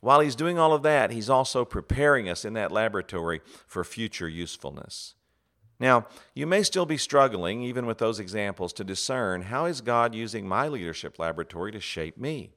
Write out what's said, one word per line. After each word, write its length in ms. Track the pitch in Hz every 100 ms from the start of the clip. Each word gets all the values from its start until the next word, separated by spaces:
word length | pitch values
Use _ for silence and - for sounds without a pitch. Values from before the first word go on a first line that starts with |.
while 200 | 113 143
he's 160 | 151 117
doing 220 | 165 175
all 140 | 160
of 100 | 151
that, 260 | 147 151 104
he's 180 | 113 107
also 360 | 131 131 131
preparing 640 | 120 104 - 120 147 139 101
us 160 | 87
in 100 | 107
that 180 | 113 98
laboratory 680 | 95 110 101 90 92 82 80 - - _
for 180 | -
future 440 | 85 - 113 - 85
usefulness. 840 | 80 85 - - 71 - - - _ _ _ _ _ _ _
Now, 280 | 127 123 110 - -
you 120 | - 147
may 160 | 190
still 240 | 202 190 170
be 100 | 151
struggling, 680 | - 143 135 101 87 113
even 220 | 123 123
with 140 | 120 110
those 200 | 113 107
examples, 540 | 95 104 101 92 90
to 100 | -
discern, 580 | 95 95 - 127 107 90
"How 240 | 92 123 165
is 140 | 151
God 340 | 117 120 117
using 340 | 113 113 110 98
my 180 | 95 147
leadership 520 | 139 85 78 78 -
laboratory 540 | 82 82 82 82 95
to 80 | 107
shape 360 | - - 80 -
me?" 360 | 135 151 104